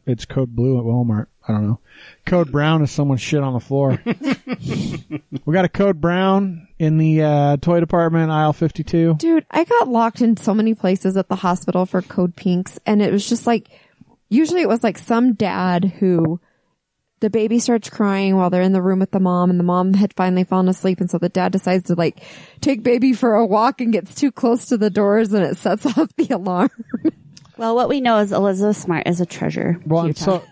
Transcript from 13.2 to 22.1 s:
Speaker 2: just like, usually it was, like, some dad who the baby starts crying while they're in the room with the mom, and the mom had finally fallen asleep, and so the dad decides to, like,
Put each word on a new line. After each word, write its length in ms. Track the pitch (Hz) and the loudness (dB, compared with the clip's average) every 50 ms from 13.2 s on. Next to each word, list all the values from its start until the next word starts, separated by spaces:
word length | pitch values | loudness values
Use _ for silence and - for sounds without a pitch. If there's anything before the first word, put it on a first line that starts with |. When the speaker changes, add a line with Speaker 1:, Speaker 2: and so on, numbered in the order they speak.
| - | -2
Speaker 2:
just 180 | - 240 226 - | -2 -4 -2 0
like, 220 | 240 233 190 - _ _ _ _ _ _ _ - _ _ _ _ - | 0 -2 -2 -2 _ _ _ _ _ _ _ -20 _ _ _ _ -2
usually 320 | 196 277 320 302 349 359 | 0 2 2 2 0 0
it 80 | 311 202 | 0 0
was, 140 | 226 233 - | 0 0 0
like, 140 | 214 175 | -2 -4
some 360 | - - - 226 233 247 254 214 | -4 -4 -2 0 2 2 2 2
dad 500 | - 220 180 180 185 185 185 180 170 196 | 0 -2 -2 -2 -2 0 0 0 2 0
who 540 | 190 - - 202 185 175 165 165 160 170 175 _ _ _ _ _ _ _ _ _ _ _ _ _ _ _ - | 0 0 0 0 2 2 2 0 0 -2 -6 _ _ _ _ _ _ _ _ _ _ _ _ _ _ _ -4
the 100 | 220 214 | -4 -2
baby 300 | 208 226 214 220 226 240 | 0 0 0 0 0 0
starts 300 | - 247 233 220 - - | 2 2 0 0 -2 -4
crying 460 | - - 214 202 196 196 196 196 190 | -4 -2 0 0 0 0 0 2 2
while 120 | 190 180 175 | 2 2 2
they're 120 | 180 180 | 2 2
in 100 | 185 190 190 | 2 2 2
the 80 | 185 | 2
room 180 | 180 190 190 190 | 2 0 0 0
with 120 | 190 - | 0 -2
the 80 | - 190 | 0 0
mom, 300 | 190 180 180 180 180 180 | 0 2 2 2 2 2
and 100 | 180 175 | 2 2
the 40 | 175 | 2
mom 280 | 175 180 180 180 190 190 | 0 0 0 2 2 2
had 200 | 190 208 196 - | 2 2 0 0
finally 300 | - 190 185 180 185 185 | -2 0 0 2 0 0
fallen 240 | - 196 185 185 185 | 0 0 0 2 2
asleep, 300 | 185 - - 190 185 - | 0 0 0 -2 -2 -2
and 80 | 180 185 | -2 -4
so 60 | - | -2
the 120 | 170 - 180 | -2 -2 -2
dad 220 | - 190 180 185 | -2 0 -2 0
decides 340 | 190 190 - 180 185 185 - | -2 -2 -2 0 -2 0 0
to, 100 | - 170 | -2 0
like, 240 | 170 170 156 | 0 0 -2